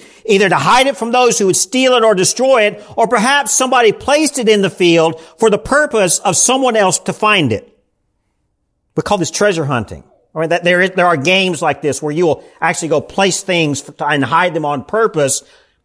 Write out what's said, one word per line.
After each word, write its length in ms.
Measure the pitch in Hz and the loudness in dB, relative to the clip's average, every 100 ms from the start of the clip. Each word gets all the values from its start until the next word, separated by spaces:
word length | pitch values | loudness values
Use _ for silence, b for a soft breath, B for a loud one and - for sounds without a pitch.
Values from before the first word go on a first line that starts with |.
| B B B | B B B
either 220 | 196 196 | 2 2
to 80 | 165 | 2
hide 300 | 156 240 269 | 2 2 2
it 100 | 269 | -2
from 140 | 233 | -2
those 280 | 247 247 - | 0 2 2
who 80 | 190 | 0
would 100 | 180 | 0
steal 380 | - 254 262 | -2 0 2
it 100 | 247 | 2
or 100 | 226 | 2
destroy 500 | 190 180 - 262 247 | 2 0 0 2 2
it, 200 | 208 - B B | 2 -2 B B
or 120 | 220 | 0
perhaps 440 | 226 240 285 277 | 0 2 0 0
somebody 400 | - 262 254 220 | -2 0 2 2
placed 460 | 196 - 294 302 - | 0 0 0 0 -2
it 100 | 220 | 0
in 120 | 208 | 2
the 100 | 190 | 0
field 500 | 185 175 165 160 160 B B | 0 2 4 2 -2 B B
for 100 | 220 | 0
the 100 | 196 | 0
purpose 600 | - 277 294 226 185 - | 0 0 0 0 0 0
of 180 | 202 175 | -2 0
someone 400 | - 262 254 220 | 0 0 0 2
else 220 | 190 - | 0 0
to 120 | - | -6
find 380 | - 214 202 139 | -2 0 2 0
it. 180 | 104 - _ _ _ _ _ _ _ _ _ _ _ _ | -2 -8 _ _ _ _ _ _ _ _ _ _ _ _
We 80 | - | -6
call 140 | - 208 | -2 -2
this 140 | 156 | -2
treasure 340 | - 208 165 | -2 0 0
hunting. 400 | 143 123 101 76 - _ _ | -2 -4 -6 -12 -20 _ _
All 60 | 160 | -6
right, 80 | 160 | -2
that 160 | 170 | -2
there 160 | 175 180 | 0 0
is, 100 | 185 | 0
there 140 | 185 175 | 0 0
are 120 | 165 | 2
games 420 | 147 190 185 160 | 0 0 0 -2
like 220 | 160 135 | -4 -2
this 200 | 151 127 | -4 -4
where 100 | 151 | -4
you 120 | 151 175 | -2 0
will 180 | 139 B B | -2 B B
actually 300 | 160 175 160 | -4 -2 -2
go 140 | 151 | -2
place 400 | - - 196 - | -4 -2 -2 -2
things 440 | - 175 156 135 - | -2 -2 0 -2 -8
f-, 80 | - | -6
and 240 | 151 147 | -2 -2
hide 300 | 127 165 180 | 0 2 0
them 100 | 160 | -2
on 200 | 147 143 | -4 -6
purpose 580 | - 220 220 156 139 - b b b b | -4 -2 -2 0 -2 -2 b b b b